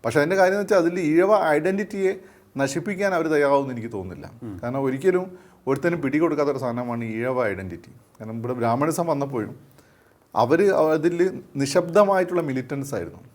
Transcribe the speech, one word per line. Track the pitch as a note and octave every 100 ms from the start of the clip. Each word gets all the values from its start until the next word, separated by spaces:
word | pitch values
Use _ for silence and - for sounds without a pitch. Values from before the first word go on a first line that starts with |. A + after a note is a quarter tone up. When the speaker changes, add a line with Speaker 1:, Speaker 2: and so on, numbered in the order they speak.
Speaker 1:
പക്ഷേ | A#2 D3
അതിൻ്റെ | D3 F#3+
കാര്യം | F#3 G3+
എന്ന് | G3
വെച്ചാൽ | G3+
അതിൽ | E3+ F3 D#3
ഈഴവ | D#3+ F#3+ G#3+ E3 D3+
ഐഡന്റിറ്റിയെ | D#3+ G3 G3+ G3 F#3+ F#3+ - - _ C#3
നശിപ്പിക്കാൻ | C#3 D#3 F3+ F#3 G3 F3+
അവർ | D#3+
തയ്യാറാവുമെന്ന് | D#3 C#3+ C#3 C3+ A#2+
എനിക്ക് | A2+
തോന്നുന്നില്ല. | G2+ F#2 E2+ - -
Speaker 2:
ഉം. | A#2+ F#2+
Speaker 1:
കാരണം | A#2+ C3+ C#3
ഒരിക്കലും | C3 F#3 F3+ F#3 - - _ -
ഒരുത്തനും | C3+ E3+ E3+
പിടികൊടുക്കാത്തൊരു | C#3 D3 E3 D3 D3 C3+
സാധനമാണ് | B2 A#2+ B2 A#2 A2+ A2
ഈഴവ | B2 B2+ A2+
ഐഡന്റിറ്റി. | F#2 F#2+ E2+ - - _ _
കാരണം | A2 A2+
ഇവിടെ | A#2 B2
ബ്രാഹ്മണിസം | A#2 A#2+ D3+ D#3+ E3+
വന്നപ്പോഴും | C#3+ C#3 B2+ G#2+ - - - _ _ _ _ _ -
അവർ | A#2 E3 G3+ F3+ D#3 D#3
അതിൽ | D#3+ F3 F#3 - - C#3
നിശബ്ദമായിട്ടുള്ള | C#3 F#3 E3+ F3+ G3+ F#3+ F3+ F3+ D#3
മിലിറ്റൻസ് | C3 B2 C#3+ C#3 A2
ആയിരുന്നു. | E2+ - -